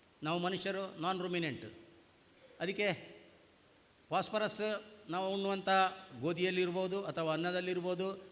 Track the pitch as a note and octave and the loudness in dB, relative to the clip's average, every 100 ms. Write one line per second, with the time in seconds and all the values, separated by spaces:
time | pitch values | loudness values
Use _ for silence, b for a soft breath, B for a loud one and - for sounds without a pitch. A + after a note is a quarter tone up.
0 | - - D3+ F3 F3 F#3+ G3 F#3+ F#3+ - | -20 -6 0 2 2 0 -2 -2 -4 -2
1 | E3+ F#3+ F3+ F3 D#3+ A#2 A2 - - - | -2 0 0 0 0 -2 -8 -14 -20 -20
2 | - - - - - - E3+ G3 G#3 D#3 | -20 -20 -20 -20 -20 -6 -4 0 0 0
3 | - - - - - - - - - - | -6 -18 -20 -20 -20 -20 -20 -20 -20 -20
4 | - F3 F#3 G#3+ G#3+ - G#3+ G#3 - - | -2 0 0 0 0 0 -2 -2 -6 -16
5 | - F3 F#3+ G3 G3 G3 F#3+ F#3+ F#3 F#3 | -6 -2 0 0 0 0 4 6 6 2
6 | - B2+ D3 E3+ F#3 F3+ F3+ F3 F#3 G3 | -12 -4 -2 2 2 4 2 2 0 -2
7 | F#3 D3+ D#3+ D#3 F3 F3+ F3+ F3 F3+ F3+ | -2 -2 0 2 2 0 0 0 0 0
8 | F#3+ F#3+ - | 0 -4 -10